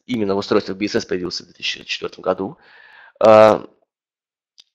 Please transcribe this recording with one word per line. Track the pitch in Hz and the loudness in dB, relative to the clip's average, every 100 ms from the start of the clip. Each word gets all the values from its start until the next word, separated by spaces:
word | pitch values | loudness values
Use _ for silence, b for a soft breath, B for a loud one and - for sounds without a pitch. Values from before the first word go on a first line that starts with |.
| - | -12
именно | 120 98 | -8 -4
в | 98 | -6
устройствах | - 104 95 95 | -4 -4 -4 -8
B | |
S | 101 113 | -6 -6
S | - | -6
появился | 92 87 - | -8 -8 -12
в | - | -16
две | |
тысячи | - - - | -14 -12 -12
четвёртом | - - 87 - | -14 -12 -12 -10
году. | 85 92 98 170 b b b b b - | -6 -6 -8 -12 b b b b b 0
А, | 110 107 110 78 - _ _ _ _ _ _ _ _ _ _ | 6 8 6 4 -4 _ _ _ _ _ _ _ _ _ _